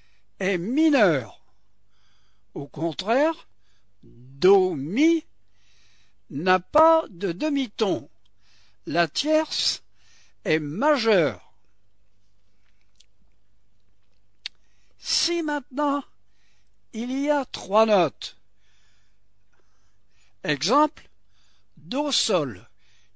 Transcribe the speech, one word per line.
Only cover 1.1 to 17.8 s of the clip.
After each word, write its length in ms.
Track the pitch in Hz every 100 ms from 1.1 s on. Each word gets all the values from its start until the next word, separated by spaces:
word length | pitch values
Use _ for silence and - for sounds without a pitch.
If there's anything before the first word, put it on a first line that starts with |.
| 147 113 - - - - - - - - - - - -
Au 120 | 180 139
contraire, 840 | - 165 151 185 247 311 330 - - - - - -
do 720 | 117 117 127 139 175 196 185
mi 500 | 156 143 208 320 330 - - - - - - - - - - -
n'a 280 | 135 180 185
pas 460 | - 294 320 320 320
de 220 | 175 190
demi-ton. 760 | 170 302 285 247 - 208 175 143 - - - - - - - -
La 200 | 156 165
tierce 760 | - 294 311 311 - - - - - - - - -
est 140 | - 156
majeure. 960 | 147 160 285 285 220 202 151 98 - - - - - - - - - - - - - - - - - - - - - - - - - - - - - - - - - - - -
Si 440 | - - - 339
maintenant 600 | 311 294 - 262 294 277 - - - - - - - - -
il 200 | 220 247
y 180 | 262 285
a 140 | 294
trois 420 | 262 - - 202